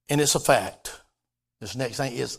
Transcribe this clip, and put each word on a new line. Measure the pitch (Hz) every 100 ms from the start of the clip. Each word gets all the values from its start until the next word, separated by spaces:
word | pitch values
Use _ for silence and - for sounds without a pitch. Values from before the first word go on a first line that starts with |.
| -
And | 143
it's | 143 151
a |
fact. | - 127 90 - - - _ _ _ _ _ _
This | 104
next | 123 127 101
thing | 135
is | 123 123